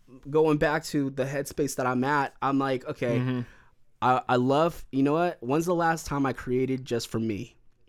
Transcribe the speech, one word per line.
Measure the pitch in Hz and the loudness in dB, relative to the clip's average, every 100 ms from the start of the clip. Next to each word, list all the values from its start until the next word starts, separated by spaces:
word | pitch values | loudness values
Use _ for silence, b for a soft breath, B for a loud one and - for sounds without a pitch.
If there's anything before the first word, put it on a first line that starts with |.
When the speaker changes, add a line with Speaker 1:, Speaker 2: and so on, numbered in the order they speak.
| _ 127 143 | _ -20 -2
Speaker 1:
going | 151 156 151 | 2 4 4
back | 156 156 | 2 0
to | - 151 135 | -2 -2 -2
the | 139 | -2
headspace | 135 143 139 - 139 - | -4 -4 -4 -2 -2 0
that | 127 | 0
I'm | 123 | 0
at, | 131 147 135 - | 2 2 0 -2
I'm | 131 135 | 0 0
like, | 135 131 151 | 0 -2 -4
Okay, | - 123 123 | -4 -2 0
Speaker 2:
Mm-hmm. | 127 127 120 b b _ - _ | 0 -4 -6 b b _ -20 _
Speaker 1:
I, | 120 127 - | 2 2 2
I | 123 | 2
love, | 127 139 170 165 - | 4 4 2 -2 -6
you | 135 | 0
know | 139 | 2
what? | 156 175 165 | 2 0 -2
When's | 117 147 170 | -2 -2 0
the | |
last | 175 165 165 - | 0 0 0 -4
time | 143 135 | -2 -2
I | |
created | 120 - 127 131 131 | -2 -2 -2 0 -2
just | 127 117 - | -2 -4 -2
for | 117 | -4
me? | 110 101 120 - - _ | -4 -4 -8 -16 -20 _